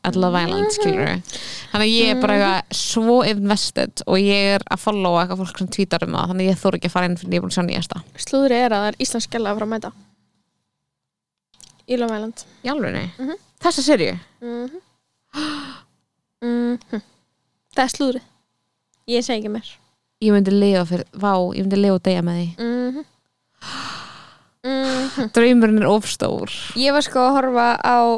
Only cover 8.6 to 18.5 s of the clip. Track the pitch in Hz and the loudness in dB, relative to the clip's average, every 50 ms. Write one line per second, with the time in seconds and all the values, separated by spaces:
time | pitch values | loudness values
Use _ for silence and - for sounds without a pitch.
8.6 | 254 240 220 202 208 208 - _ 262 - - 233 - - - 233 220 202 202 220 | 2 2 2 0 -2 -4 -4 _ -6 -4 -4 -6 -6 -4 -4 -4 -2 -2 -2 -4
9.6 | 214 214 226 220 - - - - 196 _ _ _ _ _ _ _ _ _ _ _ | -4 -4 -4 -6 -8 -10 -16 -18 -20 _ _ _ _ _ _ _ _ _ _ _
10.6 | _ _ _ _ _ _ _ _ _ _ _ _ _ _ _ _ _ _ _ _ | _ _ _ _ _ _ _ _ _ _ _ _ _ _ _ _ _ _ _ _
11.6 | - - _ _ _ - 247 240 240 226 220 214 214 220 - - - _ _ _ | -20 -20 _ _ _ -4 -2 -2 -2 -2 -4 -6 -8 -10 -12 -14 -20 _ _ _
12.6 | - 247 285 302 208 - 90 - - 175 - - 262 269 330 415 _ _ _ _ | -8 -6 -4 -4 -4 -4 -4 -6 -8 -8 -10 -10 -8 -8 -8 -10 _ _ _ _
13.6 | - 339 339 302 254 277 302 214 160 104 87 175 - _ _ _ 240 240 240 240 | -2 -2 0 0 4 4 4 4 4 -2 -2 -6 -12 _ _ _ -12 -10 -8 -8
14.6 | 240 254 311 370 _ _ _ _ _ _ _ _ _ _ - 294 302 302 294 294 | -10 -10 -12 -16 _ _ _ _ _ _ _ _ _ _ -10 -8 -8 -8 -8 -10
15.6 | 285 269 262 - _ _ _ _ _ _ _ _ _ _ _ _ 233 240 240 240 | -12 -14 -18 -20 _ _ _ _ _ _ _ _ _ _ _ _ -6 -4 -2 0
16.6 | 240 240 240 233 - _ - 208 _ _ _ _ _ _ _ _ _ _ _ _ | 0 -2 -2 -4 -6 _ -8 -8 _ _ _ _ _ _ _ _ _ _ _ _
17.6 | _ _ _ - 262 254 - - 285 262 247 254 - _ _ _ _ _ | _ _ _ 0 0 0 0 -2 -2 0 -2 -4 -8 _ _ _ _ _